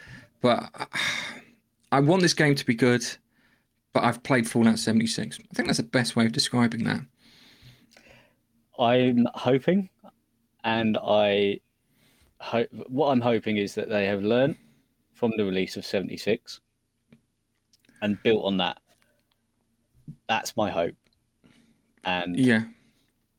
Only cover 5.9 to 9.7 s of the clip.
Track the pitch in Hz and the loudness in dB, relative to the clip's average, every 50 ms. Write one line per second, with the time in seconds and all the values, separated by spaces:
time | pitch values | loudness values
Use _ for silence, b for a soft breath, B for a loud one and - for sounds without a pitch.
5.9 | - 127 120 - - 120 113 110 113 113 - - - 120 120 117 113 113 113 107 | -2 -2 -2 0 0 2 0 2 2 0 -2 0 2 2 2 2 0 -2 -4 -4
6.9 | - - 139 - _ b b b b b b b b b b b b b b b | -4 -4 -6 -12 _ b b b b b b b b b b b b b b b
7.9 | b b b b b b b b b b b _ _ _ _ _ - - 127 117 | b b b b b b b b b b b _ _ _ _ _ -4 0 2 4
8.9 | 123 127 127 127 123 120 120 120 - - - 123 135 131 - - | 4 4 4 4 4 4 2 2 0 -4 0 2 2 2 2 2